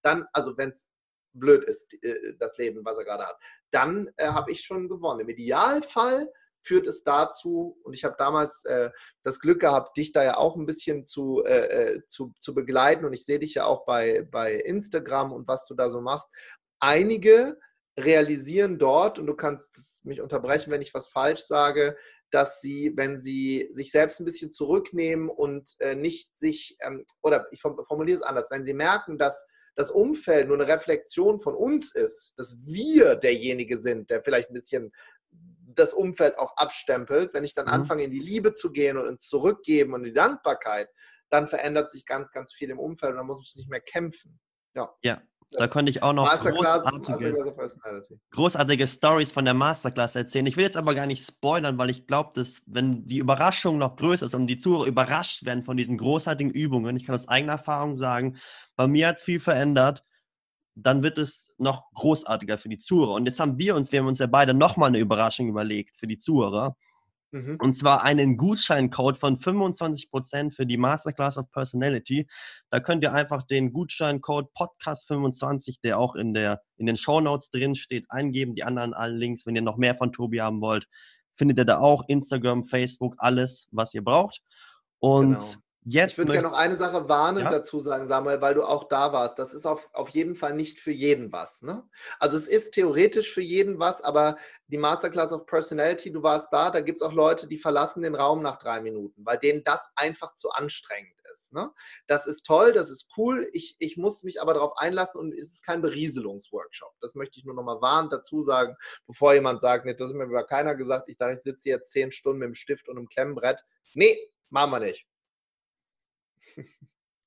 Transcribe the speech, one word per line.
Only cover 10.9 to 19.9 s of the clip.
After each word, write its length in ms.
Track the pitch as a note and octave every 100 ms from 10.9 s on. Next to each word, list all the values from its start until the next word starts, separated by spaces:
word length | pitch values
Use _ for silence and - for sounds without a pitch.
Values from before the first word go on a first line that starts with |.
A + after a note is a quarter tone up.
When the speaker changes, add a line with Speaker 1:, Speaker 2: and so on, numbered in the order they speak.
| D3
Speaker 1:
zu, 380 | C3+ C#3+ C3+ C3
äh, 500 | A#2+ B2+ A#2 A#2+ A2+
äh, 120 | - -
zu, 260 | - B2+ -
zu 160 | -
begleiten, 500 | C3+ B2 C3 C#3 E3
und 100 | D3+
ich 100 | B2
sehe 160 | - D3
dich 140 | D3+
ja 100 | -
auch 200 | G2+ B2
bei, 380 | - A#2+ A2+ A2+ D#3+
bei 240 | A2+ A2
Instagram 800 | G#2+ D#3 G3+ G3+ D#3+ B2+ C3+ C3+
und 160 | B2 B2
was 180 | C3 -
du 80 |
da 160 | B2+ B2
so 100 | A#2+
machst. 300 | B2 D3 - - - - _ -
Einige 800 | C#3 D#3 G#3 A3 G#3 A3+ C4+ D4+ _ _ _ -
realisieren 800 | C#3 D#3 D3 C#3+ C3+ F#3 G3+ E3+
dort, 400 | C3+ D3 G#3 -
und 80 | D3+
du 80 |
kannst 720 | D3+ D3+ C#3+ - - -